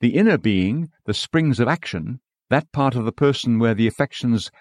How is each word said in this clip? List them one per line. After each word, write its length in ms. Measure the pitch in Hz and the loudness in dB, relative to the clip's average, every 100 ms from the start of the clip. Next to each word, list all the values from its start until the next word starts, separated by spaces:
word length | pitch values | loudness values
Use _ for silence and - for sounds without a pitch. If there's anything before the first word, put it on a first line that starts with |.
the 140 | 120 | 0
inner 240 | 147 220 156 | 4 4 4
being, 520 | 110 98 92 131 165 _ | 2 2 0 -2 -6 _
the 100 | - | -8
springs 460 | 107 - 160 160 113 | -6 -2 0 0 2
of 80 | 120 | 0
action, 520 | 170 - 90 78 127 _ _ _ | -2 -4 -8 -8 -10 _ _ _
that 220 | 131 156 | -2 -2
part 220 | - 135 | -2 -2
of 100 | 123 | 0
the 80 | 113 | -4
person 460 | - 143 135 - 113 | 0 0 0 0 2
where 160 | 113 | 2
the 120 | 104 113 | 2 0
affections 640 | - 143 - 127 113 - _ | 0 -6 -4 -2 -2 -2 _